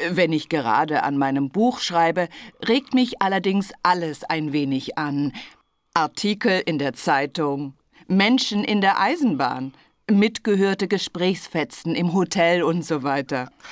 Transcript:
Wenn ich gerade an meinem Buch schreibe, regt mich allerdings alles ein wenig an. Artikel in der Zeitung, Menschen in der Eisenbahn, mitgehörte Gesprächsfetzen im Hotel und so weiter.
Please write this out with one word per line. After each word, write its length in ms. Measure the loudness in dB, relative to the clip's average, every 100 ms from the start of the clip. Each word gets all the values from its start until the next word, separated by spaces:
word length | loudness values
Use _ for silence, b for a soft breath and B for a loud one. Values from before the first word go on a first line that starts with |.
| -2
Wenn 220 | 2 2
ich 160 | 0 -2
gerade 560 | -2 2 2 2 0
an 140 | 0 0
meinem 320 | 0 0 -2
Buch 320 | 2 0 0
schreibe, 480 | -2 2 2 2 -4 B -20 -8 0
regt 280 | 0 2
mich 280 | 0 0 0
allerdings 520 | -2 0 0 0 -2 -2
alles 400 | 0 0 -2 -6
ein 300 | -4 -4 -2
wenig 440 | -2 0 -2 -4 -6
an. 360 | -4 -2 -2 B B B _ _ _
Artikel 680 | -2 -2 -2 -2 0 0 0 0
in 120 | -2
der 140 | -2
Zeitung, 800 | -2 0 0 0 -2 -2 -2 -6 -12 _ b -2
Menschen 560 | 2 4 2 0 -2
in 160 | 0 2
der 180 | 2 2
Eisenbahn, 760 | 0 2 0 2 -2 -4 -8 b b _ 2
mitgehörte 800 | 4 4 0 0 2 2 0 -2
Gesprächsfetzen 1040 | -2 -4 -2 -2 -2 -4 -6 -6 -4 -4
im 200 | -2 0
Hotel 500 | 0 0 2 4 4
und 220 | 2 0 -2
so 180 | -4
weiter. 480 | -2 -4 -4 -6 -6 B B